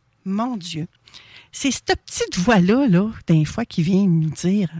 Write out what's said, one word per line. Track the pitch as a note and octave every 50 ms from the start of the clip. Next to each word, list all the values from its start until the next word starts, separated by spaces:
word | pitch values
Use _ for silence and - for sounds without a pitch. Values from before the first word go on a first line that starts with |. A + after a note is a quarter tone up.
| _ _ _ _ _
mon | F#3+ G3 G#3 A#3 C4 B3 G3
Dieu. | E3 F3 E3 D3+ E3 - _ _ _ - - - - - - - - _
C'est | - - - C4+
cette | - - _ - F#4+ - _
petite | - - - A#4+ F4 - F#3+
voix-là, | F3+ A#3+ A#3 F#3 F3 F#3 A3+ C4+ C#4+
là, | A#3+ E3+ F3 G#3 A3+ A3 - -
des | - E3 D#3 D3+
fois, | - - A3+ A#3
qui | _ - F#3
vient | D#3 E3+ D#3 F#3+ G3+
nous | F#3 E3 D#3+ D#3 D#3
dire, « | C#3+ - - F3+ G3 G#3+ F#3+ D#3 D#3+ E3